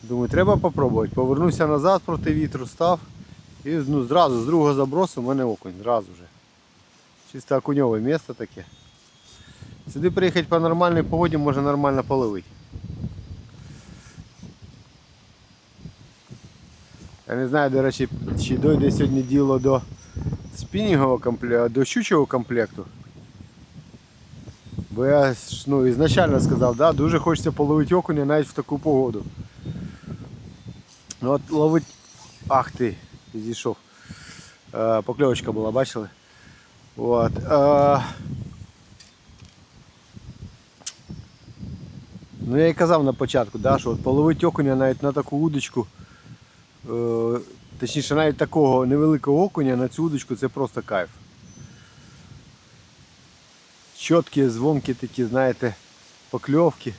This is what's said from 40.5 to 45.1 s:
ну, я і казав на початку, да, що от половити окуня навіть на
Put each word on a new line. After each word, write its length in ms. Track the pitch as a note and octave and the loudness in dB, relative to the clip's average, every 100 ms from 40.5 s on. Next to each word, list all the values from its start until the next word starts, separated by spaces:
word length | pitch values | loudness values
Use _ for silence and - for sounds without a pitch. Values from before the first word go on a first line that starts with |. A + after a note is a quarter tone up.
| - _ _ - - - - - - - - - - - - - - - - | -20 _ _ -16 -16 -20 -20 -20 -20 -20 -16 -14 -14 -16 -20 -20 -20 -20 -12
ну, 180 | - C3 | -2 2
я 100 | D#3+ | 2
і 60 | |
казав 300 | D#3+ E3+ E3 | 2 2 4
на 80 | C#3 | 2
початку, 460 | B2 C3 C#3 A2 A2 | 0 -2 0 -2 -2
да, 200 | G#2+ C3+ | 0 0
що 120 | B2+ | 0
от 120 | A2+ | -4
половити 440 | - C3+ D#3 D#3+ E3+ | 0 2 2 2 0
окуня 300 | E3 C#3 C3 | 0 0 2
навіть 260 | C3+ C3 | 2 0
на 100 | C#3+ | -2